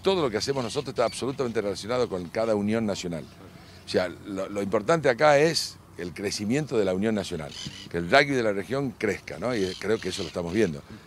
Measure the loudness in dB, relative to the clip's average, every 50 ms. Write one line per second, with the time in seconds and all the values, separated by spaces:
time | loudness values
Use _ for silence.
0 | 0 2 2 2 2 0 0 0 -2 -2 -2 -2 -2 -4 -4 -4 -6 -2 0 0
1 | 0 0 0 -2 -4 -4 -2 -2 -2 -2 -2 -2 -2 -2 -4 -4 -4 -2 0 0
2 | 0 0 -2 -4 -6 -4 -2 0 2 2 2 2 2 2 2 2 0 0 -2 -2
3 | -4 -4 -6 -6 -8 -10 -16 -18 -20 -20 -20 -20 -20 -20 -20 -16 -6 -2 0 0
4 | 0 0 -4 -10 -10 -8 -6 -6 -6 -4 -4 -4 -2 0 0 2 2 2 2 4
5 | 4 2 4 6 6 6 8 8 6 4 2 0 -4 -6 -8 -14 -20 -16 -12 -8
6 | -8 -8 -6 -4 -4 -4 -2 -2 0 2 2 2 0 2 2 2 4 4 2 2
7 | 2 2 2 0 -2 -2 -4 -6 -6 -8 -10 -12 -12 -12 -12 -14 -10 -6 -4 -4
8 | 2 6 6 6 6 6 2 2 2 2 0 0 -2 -4 -2 -2 -2 -4 -4 -2
9 | -2 -2 -2 -2 -6 -10 -8 -6 -4 -2 -2 0 -2 -2 -2 -4 -2 -2 -2 0
10 | -2 -4 -6 -6 -6 -6 -4 -4 -4 0 2 2 2 2 0 -4 -12 -16 -18 -18
11 | -18